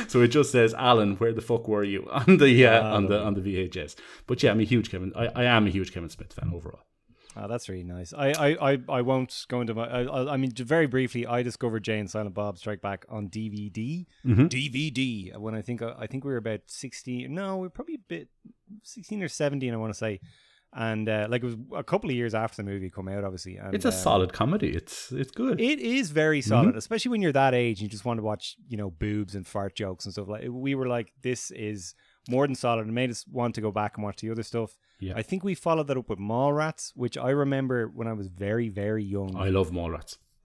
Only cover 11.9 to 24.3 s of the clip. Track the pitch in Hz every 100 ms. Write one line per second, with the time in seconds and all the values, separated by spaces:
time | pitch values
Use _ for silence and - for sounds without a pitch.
11.9 | 107 98 107 104 92 104 92 - 104 101
12.9 | 98 - 110 101 107 110 104 104 104 117
13.9 | 165 175 _ 131 107 156 131 143 127 151
14.9 | 127 131 110 92 - 107 110 104 120 117
15.9 | 123 113 135 139 127 110 107 - - 135
16.9 | - - 123 131 165 196 190 185 - 320
17.9 | 302 - 170 147 _ - _ _ 208 -
18.9 | - - 214 175 - 147 143 131 113 110
19.9 | 101 113 101 - _ _ _ _ - 113
20.9 | 110 107 107 107 123 120 113 127 - 135
21.9 | 196 208 123 120 110 113 - 101 98 92
22.9 | - 95 101 98 92 95 92 98 101 208
23.9 | 190 - 104 92